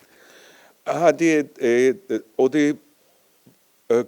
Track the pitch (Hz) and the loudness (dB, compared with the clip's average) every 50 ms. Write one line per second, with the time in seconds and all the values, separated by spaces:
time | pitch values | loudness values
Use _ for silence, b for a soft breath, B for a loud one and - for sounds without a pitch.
0 | b b b b b b b b b b b b b b b _ _ - 139 147 | b b b b b b b b b b b b b b b _ _ -8 -6 0
1 | 170 165 147 139 165 165 160 151 143 139 - - - 120 120 120 127 135 120 101 | 2 0 2 2 0 0 0 0 -2 -4 -8 -4 -2 0 0 2 2 0 0 -2
2 | - - 113 110 - - _ - 135 131 135 151 147 147 147 - _ _ _ _ | -6 -8 -8 -8 -8 -10 _ -2 -2 0 0 0 -2 -2 -2 -6 _ _ _ _
3 | _ _ _ _ _ _ _ _ _ - _ _ _ _ _ _ _ _ 117 120 | _ _ _ _ _ _ _ _ _ -20 _ _ _ _ _ _ _ _ -2 -2
4 | 120 | -2